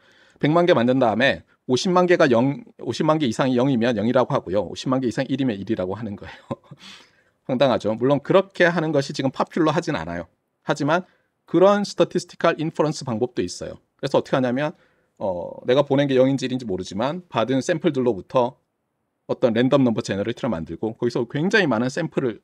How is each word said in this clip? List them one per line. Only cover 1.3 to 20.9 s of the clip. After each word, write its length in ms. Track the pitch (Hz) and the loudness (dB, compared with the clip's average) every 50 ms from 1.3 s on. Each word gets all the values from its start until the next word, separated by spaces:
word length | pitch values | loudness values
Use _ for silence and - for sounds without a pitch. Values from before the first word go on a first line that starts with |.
| 95 82 - _ _ _ _ - | 0 -2 -6 _ _ _ _ -2
오십만 380 | 127 123 - 196 175 180 180 | -2 0 0 2 2 4 4
개가 260 | 175 180 170 165 139 | 4 4 4 4 4
영, 320 | 117 113 127 139 143 - - - - - | 4 4 2 2 0 -4 -10 -18 -20 -12
오십만 400 | - 120 113 - 170 156 156 160 | -8 -6 -4 -2 0 2 2 2
개 60 | 151 117 | 0 -2
이상이 280 | 110 - 143 131 131 | 0 0 0 0 2
영이면 400 | 120 127 143 135 113 113 123 120 | 2 2 2 2 2 2 0 0
영이라고 380 | 101 104 117 120 127 120 - 143 | 0 0 2 2 2 2 2 0
하고요. 300 | 117 - 87 90 104 92 | -4 -2 -2 -2 -2 -2
오십만 360 | - 92 - - 139 131 131 | -4 -6 -8 -4 -4 -2 -2
개 80 | 131 117 | -2 -2
이상 180 | - - 131 123 | -4 -4 -4 -4
일이면 280 | 135 131 135 127 104 98 | -2 -2 -2 -2 -2 -4
일이라고 380 | 98 101 113 101 92 92 95 | -4 -4 -4 -4 -4 -4 -6
하는 200 | 107 117 101 104 | -8 -8 -10 -10
거예요. 200 | - - 90 - - - - | -12 -14 -16 -18 -16 -12 -12
<laughs> 920 | - - _ - 143 - - - - - - _ _ _ _ _ _ _ _ | -12 -12 _ -18 -20 -20 -20 -20 -20 -20 -20 _ _ _ _ _ _ _ _
황당하죠. 480 | - 131 117 143 131 110 - - 104 110 | -4 0 2 2 2 2 2 0 -2 -2
물론 240 | 117 123 135 143 135 | 0 0 2 0 0
그렇게 440 | - - 160 196 190 190 - - 175 | 2 2 4 4 2 2 0 2 2
하는 260 | 170 170 170 156 160 | 2 2 0 -2 0
것이 220 | 156 139 139 - 151 | 0 -2 -2 -2 -4
지금 180 | - 131 131 | -4 -4 -4
파퓰러 400 | - - 202 - - 196 156 156 | -2 -4 -4 -2 0 0 2 2
하진 240 | 147 170 160 165 147 | 2 0 -2 -2 -4
않아요. 320 | 90 80 85 85 85 85 - _ _ _ _ _ _ _ | -6 -6 -8 -8 -8 -10 -12 _ _ _ _ _ _ _
하지만 420 | - 151 143 143 143 160 180 185 _ _ _ _ _ _ _ _ | -4 -4 -2 0 0 0 0 -2 _ _ _ _ _ _ _ _
그런 380 | - - 170 180 202 202 202 202 | -2 2 4 6 6 6 4 0
스태티스티컬 760 | - - - 165 - - 175 - - - - - 170 165 - | -2 -2 0 0 0 -2 -4 -6 -8 -6 -2 0 0 0 0
인퍼런스 460 | 156 160 - - 160 147 156 - 147 | -4 -4 -2 -2 -2 -2 -2 -4 -6
방법도 360 | 131 113 107 123 123 - - | -6 -4 -2 -4 -2 -2 -4
있어요. 320 | 92 90 - - - 82 82 - _ _ _ | -6 -6 -6 -10 -12 -12 -14 -16 _ _ _
그래서 220 | _ - 143 - 180 | _ -4 -2 0 0
어떻게 180 | 185 - - | 0 0 0
하냐면, 360 | 139 127 123 120 135 151 156 180 _ _ _ _ _ _ _ _ - | 0 0 0 0 -2 -2 -4 -6 _ _ _ _ _ _ _ _ -8
어, 320 | 113 98 90 87 - - - - - | -6 -6 -6 -6 -8 -10 -12 -6 -2
내가 160 | 117 127 143 | 0 2 2
보낸 260 | 143 - 135 143 143 139 | 2 2 2 0 2 2
게 80 | 131 | 4
영인지 300 | 123 131 135 139 131 135 | 4 4 4 2 0 -2
일인지 180 | 127 127 127 127 | -4 -6 -6 -6
모르지만 600 | 107 92 90 92 - 92 98 120 139 165 180 - _ | -6 -6 -6 -6 -6 -6 -4 -4 -4 -4 -8 -10 _
받은 340 | - 120 113 120 135 131 | -2 -2 0 0 0 -2
샘플들로부터 960 | 123 - 175 156 - 175 139 135 123 123 107 90 - - - 131 120 123 - _ _ _ _ _ _ _ _ _ _ _ _ _ _ - | 0 -2 -2 0 0 -2 0 0 0 0 -2 -2 -4 -4 -2 0 0 -2 -4 _ _ _ _ _ _ _ _ _ _ _ _ _ _ -8
어떤 260 | 127 - - 120 107 | -2 0 0 2 4
랜덤 300 | 117 127 131 147 139 131 | 2 2 4 4 4 4
넘버 180 | 120 110 - | 2 0 -2
제너레이터를 480 | - - 104 98 101 113 117 - - 123 | -4 -4 -4 -4 -4 -4 -6 -6 -6 -6
만들고 440 | 95 82 80 80 82 - - 110 | -4 -6 -6 -8 -8 -6 -6 -6